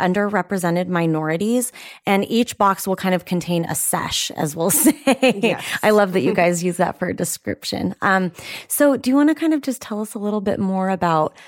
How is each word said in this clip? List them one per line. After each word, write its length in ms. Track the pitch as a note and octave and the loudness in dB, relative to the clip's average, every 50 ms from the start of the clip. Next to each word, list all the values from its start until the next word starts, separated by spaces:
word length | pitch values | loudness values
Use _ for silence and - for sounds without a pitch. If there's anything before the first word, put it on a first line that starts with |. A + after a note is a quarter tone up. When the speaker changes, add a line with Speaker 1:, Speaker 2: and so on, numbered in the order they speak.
Speaker 1:
underrepresented 880 | F3 F3+ F#3 G3+ G#3 G3+ G#3+ F#3+ - - G3+ F#3 F3+ E3+ E3+ F3+ F3+ F3+ | 0 0 0 0 0 0 -2 -2 -2 -2 -4 -2 -2 0 0 -2 -2 -2
minorities, 800 | F3+ E3+ E3+ E3 D#3 D#3 D#3 D#3 D#3+ E3+ G3+ A3 A#3+ B3+ A#3 - - - - - - - - | -2 0 0 0 0 -2 -2 -2 -2 -2 0 0 0 0 -2 -4 -8 -12 -18 -20 -18 -8 -2
and 180 | G#3+ G3 G3 G3+ - | 0 0 0 0 0
each 260 | A3+ A#3 B3 - - | 2 0 0 0 0
box 300 | - G#3 G3 F#3+ - - | 2 2 2 2 0 -2
will 100 | G3 F#3+ | -4 -4
kind 180 | - - F#3+ F#3 | -2 0 0 0
of 120 | F3 - | 0 0
contain 380 | - F#3 F3 - F3 F3 E3+ E3 | -2 -2 -2 -2 0 -2 -2 -2
a 80 | - D3 | -2 -4
sesh, 560 | - - - - E3+ - - - - - - | -4 -4 -2 -2 -4 -4 -4 -4 -4 -4 -4
as 240 | - - D#3+ D3 D3+ | -4 -4 -4 -4 -2
we'll 140 | E3+ E3 G3 | -2 0 0
<laughs> 0 | |
say. 240 | - - - D4+ - - - C#4 C4 - C4 B3+ G3+ G3+ | 2 4 4 4 2 2 2 0 2 4 4 2 2 2
Speaker 2:
Yes. 200 | A3+ G#3+ D3+ - - - - - | 0 0 0 -2 -6 -8 -4 0
Speaker 1:
I 80 | - G#3+ | 2 4
love 220 | G#3+ G#3 G3+ F#3 F3 | 6 4 4 4 2
that 60 | F#3+ | 2
you 120 | B2 F3+ F#3 | 2 2 2
guys 300 | F#3 E3+ F3 F3 E3+ F3 | 4 2 2 2 0 -2
use 140 | F3+ F3 - | -2 0 0
that 200 | F3 - - - | 0 -2 -2 -4
for 100 | F3+ F3+ | -4 -4
a 60 | F#3 | -4
description. 800 | - F3 - - - - - - - - - G3 - - F#3 G3 - | -4 -4 -6 -6 -6 -8 -8 -8 -8 -6 -6 -4 -4 -4 -4 -4 -2
Um, 320 | - G3 F#3+ F#3+ F#3 E3+ - - - - - - - - | 0 2 2 2 0 -2 -4 -8 -14 -14 -14 -14 -10 -4
so 280 | - - D4 C#4+ C4+ | 0 4 4 4 4
do 140 | - - B3+ | 2 2 2
you 60 | C4 | 4
wanna 180 | C#4+ D4 D#4 D#4 | 4 4 4 2
kind 180 | - D#4+ D#4+ D#4 | 2 0 0 0
of 60 | C#4+ | 0
just 180 | - C4+ A#3 - | 0 -4 -6 -6
tell 180 | - - G#3+ G#3 | -6 -8 -8 -6
us 120 | A3 - - | -6 -8 -6
a 40 | G#3 | -6
little 220 | G3+ G#3 G#3+ G#3+ | -4 -2 -2 -2
bit 160 | F#3+ G3+ - - | 0 -2 0 0
more 300 | G3 F#3+ F#3+ F#3+ F#3+ F#3+ | 0 0 0 0 0 -2
about 460 | F#3+ F3 F3+ E3+ D#3+ D#3 D3+ - - - - | -2 0 0 2 2 2 2 0 -2 -10 -20